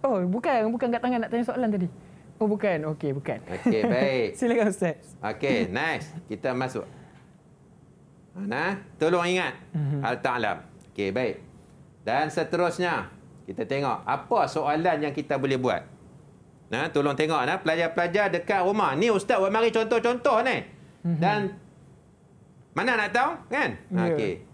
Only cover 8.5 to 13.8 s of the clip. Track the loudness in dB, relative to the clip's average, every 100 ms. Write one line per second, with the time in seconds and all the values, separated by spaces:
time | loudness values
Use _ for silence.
8.5 | -2 -2 -4 -10 0 2 4 2 0 -2
9.5 | -6 -8 -4 -2 -2 -2 -2 -2 0 -2
10.5 | -4 -8 -20 -16 -4 -2 0 -2 -4 -12
11.5 | -20 -20 -20 -20 -12 -2 0 0 -2 -2
12.5 | 0 0 0 -2 -2 -6 -14 -20 -20 -14
13.5 | -8 -4 -2